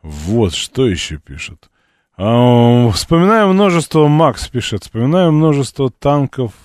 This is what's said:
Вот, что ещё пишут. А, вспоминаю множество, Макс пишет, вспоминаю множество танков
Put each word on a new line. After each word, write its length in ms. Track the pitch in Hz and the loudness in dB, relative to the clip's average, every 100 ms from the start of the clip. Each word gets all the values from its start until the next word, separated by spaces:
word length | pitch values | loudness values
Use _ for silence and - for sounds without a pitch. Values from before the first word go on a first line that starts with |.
Вот, 520 | 80 76 80 117 101 | -14 -10 -4 0 0
что 340 | - - - 131 | -4 -10 -2 -2
ещё 300 | 87 - 76 | -2 -8 -14
пишут. 520 | - 69 - - _ _ _ _ _ - | -16 -18 -16 -18 _ _ _ _ _ -6
А, 760 | 101 120 123 120 120 120 120 | 0 2 4 4 4 4 2
вспоминаю 580 | 98 - 165 185 226 202 | 0 0 0 2 2 2
множество, 580 | 190 202 170 - 160 151 | 2 2 0 0 0 2
Макс 400 | 151 160 - - | 2 0 -2 -8
пишет, 360 | 123 - 101 | -8 -6 -8
вспоминаю 500 | - 110 127 180 175 | -8 -4 -2 0 2
множество 560 | 151 160 143 131 - 135 | 2 2 0 -4 -4 -6
танков 640 | _ 143 143 135 - 120 - | _ -2 0 -2 -6 -8 -8